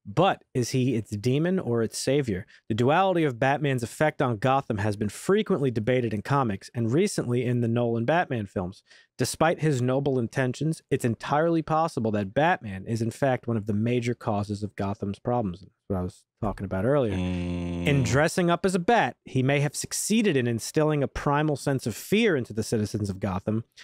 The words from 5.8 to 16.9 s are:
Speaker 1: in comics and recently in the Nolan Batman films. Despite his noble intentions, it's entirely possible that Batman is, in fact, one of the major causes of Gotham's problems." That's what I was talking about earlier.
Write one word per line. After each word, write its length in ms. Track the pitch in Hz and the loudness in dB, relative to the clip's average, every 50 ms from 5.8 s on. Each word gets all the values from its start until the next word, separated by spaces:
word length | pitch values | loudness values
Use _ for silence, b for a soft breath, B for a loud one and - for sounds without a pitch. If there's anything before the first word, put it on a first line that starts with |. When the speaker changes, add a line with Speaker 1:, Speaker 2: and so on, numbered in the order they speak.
| 104 123 127 127 120 110 107 | 0 0 2 2 0 0 -4
Speaker 1:
in 80 | 101 | -4
comics 480 | - - 139 143 131 113 98 - - - - | -2 0 0 2 2 0 -2 -4 -8 -8 -6
and 180 | 123 117 110 | -4 -2 0
recently 520 | 123 165 208 202 - - - 120 120 123 120 | 2 2 2 0 0 -2 -2 -2 0 0 0
in 160 | 123 123 120 | 0 0 0
the 60 | 120 113 | 0 0
Nolan 360 | 117 120 120 117 117 117 117 | 0 0 0 0 0 0 0
Batman 420 | 127 156 175 175 - 131 113 104 | 2 2 2 2 0 -2 -4 -4
films. 360 | - - 104 90 90 - - _ b b b b b b - | -4 -4 -4 -4 -6 -8 -12 _ b b b b b b -4
Despite 420 | 120 - - - 156 160 - - | -2 -2 0 2 2 2 2 2
his 220 | 151 156 143 120 | 0 0 0 2
noble 360 | 123 127 131 135 139 147 131 127 | 0 0 0 0 0 0 0 0
intentions, 640 | 117 110 - 135 131 127 120 - 143 160 160 - - - | 0 -2 -2 -2 -2 -2 -2 -2 -2 -2 -2 -4 -4 -4
it's 140 | 147 123 - | -2 0 0
entirely 580 | 120 110 - - - 143 151 165 170 165 165 | 0 -2 -2 -2 -2 0 2 2 2 0 0
possible 480 | 151 - 156 156 165 160 - 139 113 110 | 0 0 0 0 0 0 -2 -2 -2 0
that 200 | 104 104 104 95 | 0 -2 -2 -2
Batman 540 | - 135 156 175 185 - - 107 95 95 92 | 0 2 2 2 2 0 -4 -10 -10 -10 -6
is, 160 | - 117 110 | -4 -2 -2
in 80 | 117 113 | -2 -2
fact, 360 | - - 143 135 127 117 - | -2 0 0 0 0 0 -2
one 100 | 117 113 | -2 -2
of 100 | 110 101 | -2 -2
the 80 | 113 104 | 0 0
major 400 | 104 110 120 123 123 117 123 117 | 0 2 2 0 0 0 -2 -4
causes 480 | - - 120 104 101 104 104 104 98 | -4 -2 -2 -2 0 -2 -2 -4 -6
of 140 | 104 95 - | -6 -8 -6
Gotham's 420 | - 98 98 101 - 104 101 98 - | -4 -4 -4 -4 -4 -6 -6 -6 -4
problems." 420 | - 123 120 123 110 92 87 87 | -2 -2 0 0 0 -2 -6 -8
That's 120 | - - _ _ _ - | -14 -20 _ _ _ -4
what 100 | 101 92 | -4 -4
I 40 | |
was 220 | 90 95 - - _ _ _ - | -4 -6 -8 -12 _ _ _ -6
talking 220 | 110 101 92 - 98 | -6 -4 -4 -4 -6
about 200 | 95 95 95 98 | -4 -2 0 0
earlier. 280 | 127 | 2